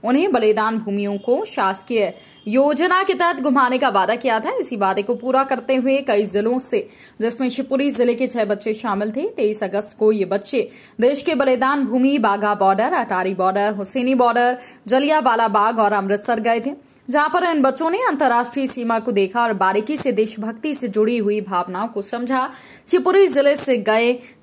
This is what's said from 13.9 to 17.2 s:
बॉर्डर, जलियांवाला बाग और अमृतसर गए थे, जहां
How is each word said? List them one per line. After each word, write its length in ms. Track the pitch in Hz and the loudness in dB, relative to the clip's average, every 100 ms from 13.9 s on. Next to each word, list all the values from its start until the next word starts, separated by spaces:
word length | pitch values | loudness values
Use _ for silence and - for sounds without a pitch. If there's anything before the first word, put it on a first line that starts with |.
| 262 247 262 | -2 0 2
बॉर्डर, 420 | 240 233 247 247 - - 208 | 4 4 0 0 -10 -18 0
जलियांवाला 600 | 262 294 311 247 226 226 | 0 2 2 2 2 2
बाग 320 | 208 320 226 | 2 2 2
और 140 | 208 | 2
अमृतसर 460 | 202 196 202 226 226 | 2 0 -2 0 0
गए 200 | 226 233 | 0 0
थे, 360 | 247 285 - - - | -2 -10 -18 -20 -2
जहां 200 | 285 | 0